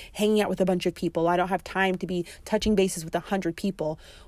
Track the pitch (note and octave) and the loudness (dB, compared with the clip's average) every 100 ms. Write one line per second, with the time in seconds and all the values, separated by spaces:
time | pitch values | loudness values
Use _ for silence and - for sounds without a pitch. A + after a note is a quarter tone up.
0 | - - G#3+ G#3+ G3+ F#3 F#3 F3+ F3+ - | -14 0 2 4 2 2 2 2 0 -2
1 | E3+ E3 E3+ F3+ F3 F#3 - F#3+ F#3+ F3+ | -4 0 2 2 2 -2 -2 0 0 0
2 | F3+ F3+ - - - G#3+ G#3+ G3+ F#3+ F3 | -2 -4 -6 -12 -2 0 2 4 2 0
3 | D#3+ - - G3 E3+ - G3 - D#3 D#3 | -6 -6 -2 -2 -2 -2 -4 -2 -6 -6
4 | - - | -12 -20